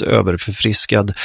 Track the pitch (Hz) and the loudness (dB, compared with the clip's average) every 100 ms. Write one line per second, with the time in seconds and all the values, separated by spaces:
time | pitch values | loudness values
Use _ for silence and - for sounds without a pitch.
0 | - 113 92 87 - 101 110 104 - 107 | 0 2 2 -2 -4 -4 0 2 2 2
1 | 101 - | 0 -4